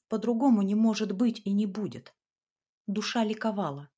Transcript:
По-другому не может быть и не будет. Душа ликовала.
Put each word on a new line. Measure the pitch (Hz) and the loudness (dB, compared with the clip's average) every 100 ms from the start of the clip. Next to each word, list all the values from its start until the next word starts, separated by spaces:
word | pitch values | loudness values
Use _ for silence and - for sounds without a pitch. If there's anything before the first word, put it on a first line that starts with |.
| - | -8
По-другому | 220 226 233 277 220 | -4 -2 2 4 4
не | 196 | 4
может | 208 226 214 214 | 2 2 2 -2
быть | 190 240 233 - | 0 0 0 -2
и | |
не | 196 214 | 0 0
будет. | 190 196 - - _ _ _ _ _ _ _ - | -2 -8 -8 -18 _ _ _ _ _ _ _ -8
Душа | 196 208 240 | -4 -2 0
ликовала. | 220 214 220 202 175 139 143 | 0 0 -2 -2 -4 -6 -12